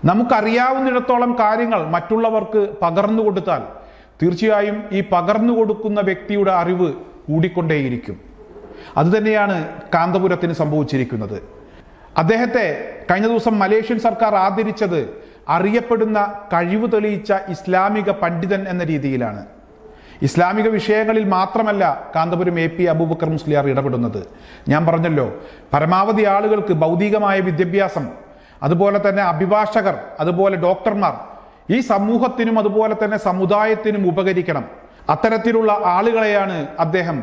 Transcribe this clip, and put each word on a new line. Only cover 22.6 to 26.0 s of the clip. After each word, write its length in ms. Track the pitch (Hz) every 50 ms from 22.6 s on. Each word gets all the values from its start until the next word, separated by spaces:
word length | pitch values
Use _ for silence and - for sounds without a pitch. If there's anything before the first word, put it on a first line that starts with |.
| 165
എ 20 | 165 165
പി 80 | - 180 175
അബൂബക്കർ 360 | 160 160 170 160 165 160 165 160 160
മുസ്ലിയാർ 280 | 151 - 151 147 143 139 143
ഇടപെടുന്നത്. 480 | 131 131 135 143 123 123 120 113 104 104 90 - - - - - - - - -
ഞാൻ 100 | 135 151 170 165
പറഞ്ഞല്ലോ, 380 | 165 165 165 175 156 143 127 104 - - - - - - - -
പരമാവധി 520 | - 147 151 160 180 185